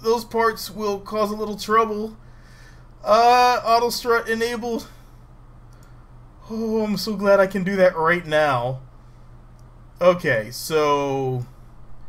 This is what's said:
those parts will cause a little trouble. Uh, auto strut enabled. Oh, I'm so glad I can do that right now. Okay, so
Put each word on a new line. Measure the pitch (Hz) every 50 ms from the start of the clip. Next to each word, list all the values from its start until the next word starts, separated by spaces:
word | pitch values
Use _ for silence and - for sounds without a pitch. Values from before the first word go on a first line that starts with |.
those | 220 226 233 240 226
parts | - - 226 226 220 220 - - -
will | 170 214 214 202 202 196
cause | 196 - 208 214 214 202
a | 214
little | 214 214 214 208
trouble. | 208 - 214 214 226 226 214 208 208 214 220 220 - - - - - - - - - - - - - - - - -
Uh, | - - 214 226 240 240 247 247 247 247 247 220 -
auto | 220 233 240 240 240
strut | 226 - - 240 233 226 226 226
enabled. | 226 226 226 240 240 220 233 240 226 - - - - - - - - - - - - - - - - - - - - - - - - - - - - - - - - - - -
Oh, | 226 220 226 220 220 220 214
I'm | 208 202 190
so | - 220 208
glad | 185 208 196 196 196
I | 190
can | 190 - 196 180
do | 190 202
that | 190 185 185 180
right | 165 160 165 175 180 170
now. | 151 156 151 151 147 131 120 120 127 131 131 - - - - - - - - - - - - - - - - - - - - - - - -
Okay, | - 180 175 180 160 143 123 110 107 117
so | 123 - - - 160 156 151 147 143 143 143 139 135 139 135 131 127 123 123 - - - - - - - - - - - -